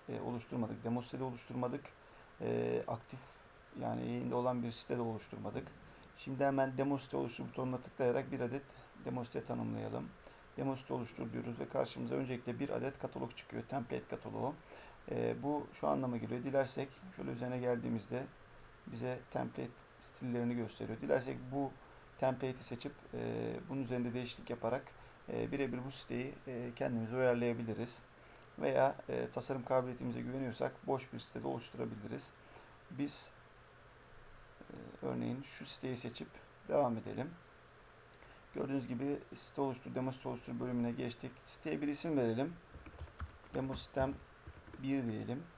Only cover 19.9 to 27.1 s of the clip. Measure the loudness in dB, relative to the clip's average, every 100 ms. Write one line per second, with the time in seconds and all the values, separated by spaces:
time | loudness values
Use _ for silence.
19.9 | -18 -18 -6 0 2 4 2 0 -2 -4
20.9 | -2 4 4 4 -4 -2 0 0 -2 -16
21.9 | -18 -14 2 4 4 0 -2 -4 -4 -4
22.9 | -6 -8 -2 0 0 0 -2 -2 -2 2
23.9 | 2 2 0 -2 -6 -4 0 2 2 0
24.9 | -14 -16 -14 -2 0 2 2 2 0 -4
25.9 | -6 -4 -2 -2 -4 -6 -4 -4 0 2
26.9 | 2 2